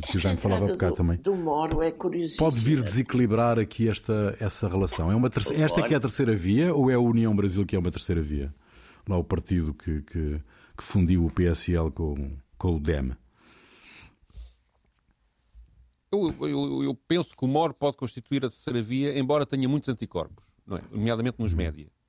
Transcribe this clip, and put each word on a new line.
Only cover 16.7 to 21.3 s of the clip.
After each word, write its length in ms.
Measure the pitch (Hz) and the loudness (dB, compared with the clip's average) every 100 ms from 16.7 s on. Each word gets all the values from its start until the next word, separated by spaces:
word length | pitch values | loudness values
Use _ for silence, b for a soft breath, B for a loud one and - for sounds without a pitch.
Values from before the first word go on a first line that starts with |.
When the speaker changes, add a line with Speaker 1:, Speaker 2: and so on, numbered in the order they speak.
| 135 | -2
Speaker 3:
eu 120 | 139 139 - | -4 -4 -2
penso 280 | 175 - - | -2 -2 -2
que 80 | |
o 40 | 131 | 0
Moro 260 | 147 165 | 2 0
pode 240 | - 143 - | 0 -2 -2
constituir 480 | 127 127 - 139 123 | -8 -10 -4 -2 -2
a 40 | |
terceira 320 | - - 120 | -6 -4 -4
via, 380 | 110 131 143 139 | -2 -2 0 0
embora 260 | 131 147 139 | 0 0 0
tenha 220 | 135 127 | 0 0
muitos 220 | 147 - | 0 -2
anticorpos, 560 | 117 107 87 78 - _ _ - | -6 -6 -6 -8 -12 _ _ -10
não 120 | 90 | -10
é? 40 | - | -8
Nomeadamente 460 | 107 110 113 123 | -4 -2 0 -2